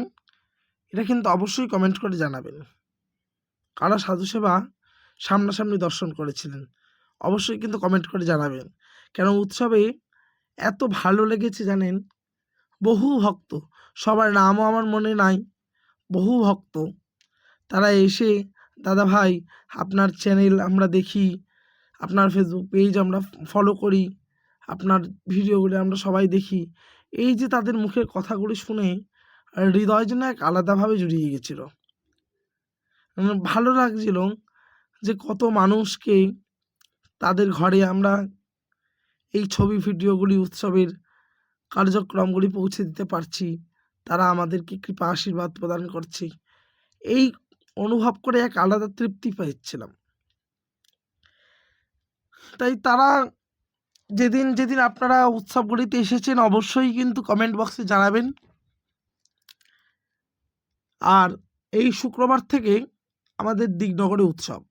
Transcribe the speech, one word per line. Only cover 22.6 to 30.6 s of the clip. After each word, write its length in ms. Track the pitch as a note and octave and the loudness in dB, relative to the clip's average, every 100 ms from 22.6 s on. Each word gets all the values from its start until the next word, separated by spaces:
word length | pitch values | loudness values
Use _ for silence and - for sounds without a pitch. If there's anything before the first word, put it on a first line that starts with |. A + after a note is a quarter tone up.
| F#3 | -2
পেজ 300 | F#3+ G3+ G3 | 2 2 2
আমরা 220 | F#3 F#3+ G3 - D#3 | 0 -2 -6 -14 -4
ফলো 300 | G3+ G3+ G3 | 0 2 2
করি, 340 | G3+ F#3+ F#3 F#3+ _ _ _ _ - | 0 2 0 -6 _ _ _ _ -14
আপনার 340 | F3+ F#3+ F#3 F3 - - | -6 0 0 0 -14 -4
ভিডিওগুলো 520 | F#3+ G3+ G3+ F#3+ F#3+ | -2 2 2 2 0
আমরা 160 | F#3+ F#3+ | -2 -2
সবাই 320 | G3 F#3+ G3 | -2 0 2
দেখি।" 340 | F#3+ G3 F#3+ E3+ _ _ _ _ | 0 -2 -6 -6 _ _ _ _
এই 240 | - B3 A3+ | -2 0 0
যে 120 | B3+ | 0
তাদের 300 | B3 G#3+ A3+ | -2 -2 -2
মুখের 280 | G#3+ A#3+ A3+ | -2 -2 -4
কথাগুলি 500 | F#3 F#3 G#3+ G#3 G#3+ | -6 -6 -6 -4 -6
শুনে 440 | - G#3+ F#3+ F#3 G3+ _ _ _ _ - F#3+ | -6 -4 -2 -4 -10 _ _ _ _ 0 2
হৃদয় 320 | F#3+ G#3 G#3+ A3 | 4 4 2 0
যেন 160 | B3 | -2
এক 200 | C4 - | -4 -2
আলাদাভাবে 560 | D#3+ F3+ | 0 0